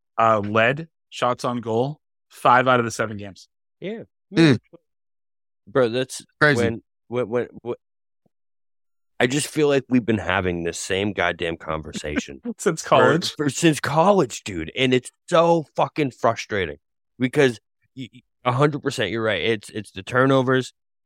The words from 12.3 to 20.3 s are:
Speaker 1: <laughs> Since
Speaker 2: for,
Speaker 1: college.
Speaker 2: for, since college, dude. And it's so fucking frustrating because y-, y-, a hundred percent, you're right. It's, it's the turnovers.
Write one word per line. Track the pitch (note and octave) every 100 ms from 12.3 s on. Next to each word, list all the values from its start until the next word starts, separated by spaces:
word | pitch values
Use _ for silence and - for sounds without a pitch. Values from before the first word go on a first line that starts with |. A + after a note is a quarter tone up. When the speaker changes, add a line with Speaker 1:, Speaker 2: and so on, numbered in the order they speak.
| C2+ A#3+
Speaker 1:
<laughs> | A3
Since | G3+ D#3+
Speaker 2:
for, | -
Speaker 1:
college. | C#3+ A2+ D#3 - -
Speaker 2:
for, | D3
since | - E3 D3
college, | - D3 F3+ G3+ B2+ -
dude. | - F2+ D#2+ -
And | C3
it's | B2+ - _ -
so | F3 E3+ E3+ D3+ -
fucking | C#3 - C#3
frustrating | - B2 A2+ - G#2 E2+ C#2+ _ _ _ -
because | B2 D3 C#3 A2 _ _ _ -
y-, | C3
y-, | C3 _ _
a | B2
hundred | B2 D3+ C#3+
percent, | C3+ B2+ G#2
you're | A2+
right. | A2 G2
It's, | F#2 A2 -
it's | A2 G#2
the | -
turnovers. | - B2+ C3